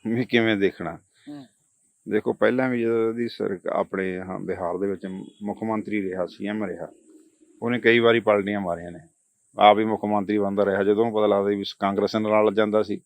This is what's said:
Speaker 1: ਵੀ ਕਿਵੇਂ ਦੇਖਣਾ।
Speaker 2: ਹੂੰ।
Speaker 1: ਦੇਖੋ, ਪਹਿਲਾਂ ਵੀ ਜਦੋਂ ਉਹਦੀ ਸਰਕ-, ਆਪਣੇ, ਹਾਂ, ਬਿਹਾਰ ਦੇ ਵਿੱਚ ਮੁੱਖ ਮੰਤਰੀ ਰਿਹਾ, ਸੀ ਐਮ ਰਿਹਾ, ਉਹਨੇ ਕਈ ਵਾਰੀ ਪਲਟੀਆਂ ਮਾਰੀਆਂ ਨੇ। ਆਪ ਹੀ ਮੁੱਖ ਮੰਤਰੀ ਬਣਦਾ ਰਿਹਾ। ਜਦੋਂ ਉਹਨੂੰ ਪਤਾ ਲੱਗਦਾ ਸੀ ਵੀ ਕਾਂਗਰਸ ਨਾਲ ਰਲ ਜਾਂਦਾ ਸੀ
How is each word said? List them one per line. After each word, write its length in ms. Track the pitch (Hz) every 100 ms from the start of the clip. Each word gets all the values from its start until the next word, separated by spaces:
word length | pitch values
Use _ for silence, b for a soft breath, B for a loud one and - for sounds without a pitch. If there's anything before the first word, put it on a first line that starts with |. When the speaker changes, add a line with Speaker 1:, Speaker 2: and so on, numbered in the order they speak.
| 110
Speaker 1:
ਵੀ 180 | 117 123
ਕਿਵੇਂ 320 | 120 113 104
ਦੇਖਣਾ। 400 | 98 - 85 85 _ B B
Speaker 2:
ਹੂੰ। 160 | B 254 _ _ _ _ _ -
Speaker 1:
ਦੇਖੋ, 240 | 104 123
ਪਹਿਲਾਂ 360 | 117 107 123 131
ਵੀ 120 | 120
ਜਦੋਂ 260 | 117 113 113
ਉਹਦੀ 200 | 117 117
ਸਰਕ-, 420 | - 101 95 -
ਆਪਣੇ, 500 | - 95 95 95 92
ਹਾਂ, 200 | 92 95
ਬਿਹਾਰ 380 | 92 90 87 90
ਦੇ 100 | 101
ਵਿੱਚ 180 | 95 95 95 - _
ਮੁੱਖ 200 | 104 98
ਮੰਤਰੀ 460 | 110 110 - 104 95
ਰਿਹਾ, 160 | 92 87
ਸੀ 220 | - 101
ਐਮ 160 | 107
ਰਿਹਾ, 240 | 101 85 82 - _ - _ _ _ _
ਉਹਨੇ 180 | 117 120
ਕਈ 200 | 113 117
ਵਾਰੀ 200 | 117 117
ਪਲਟੀਆਂ 420 | 107 104 98 104
ਮਾਰੀਆਂ 300 | 92 85 87
ਨੇ। 80 | 85 - _ _ _ _ 104
ਆਪ 200 | 104 104
ਹੀ 40 |
ਮੁੱਖ 220 | 110 104 104
ਮੰਤਰੀ 320 | 104 95 107
ਬਣਦਾ 280 | 101 98 98
ਰਿਹਾ। 180 | 98
ਜਦੋਂ 220 | 101 104 117
ਉਹਨੂੰ 80 |
ਪਤਾ 140 | 107 104
ਲੱਗਦਾ 220 | 101 101
ਸੀ 60 | 101
ਵੀ 80 | 98 -
ਕਾਂਗਰਸ 360 | 101 98 104 110
ਨਾਲ 160 | 107
ਰਲ 220 | 107 107
ਜਾਂਦਾ 300 | 101 107 107
ਸੀ 180 | 104 98